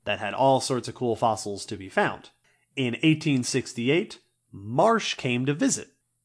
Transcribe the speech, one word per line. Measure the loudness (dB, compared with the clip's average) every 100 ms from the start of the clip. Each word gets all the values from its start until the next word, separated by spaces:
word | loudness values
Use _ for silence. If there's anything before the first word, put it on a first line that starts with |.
| -6
that | -4
had | -4
all | 2 4 4
sorts | 2 -4 -4
of | -4
cool | -2 0
fossils | 0 0 -4 -8 -8
to | -10
be | -4
found. | 0 0 -2 -14 _ _ _ _ -4
In | -2 2
eighteen | 4 4 2 0
sixty-eight, | 0 -2 -4 -4 0 0 0 -10 _ _ _
Marsh | -16 -6 2 4 4 0 -4
came | -2 0 0
to |
visit, | 2 0 0 -6 _ _ _